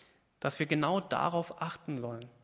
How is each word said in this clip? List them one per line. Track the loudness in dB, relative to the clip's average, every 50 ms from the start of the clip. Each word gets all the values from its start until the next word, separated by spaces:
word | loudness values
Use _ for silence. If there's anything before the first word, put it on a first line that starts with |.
| -20 -20 _ _ _ _ _ -4
dass | -2 -2 0 0
wir | 0
genau | 2 2 4 4 4 4 2
darauf | 2 0 0 2 2 2 2 0 -2 -2 -4 -6
achten | -6 -6 -6 -8 -6 -6 -4
sollen, | -4 -4 -4 -6 -6 -10 -12 -18 -20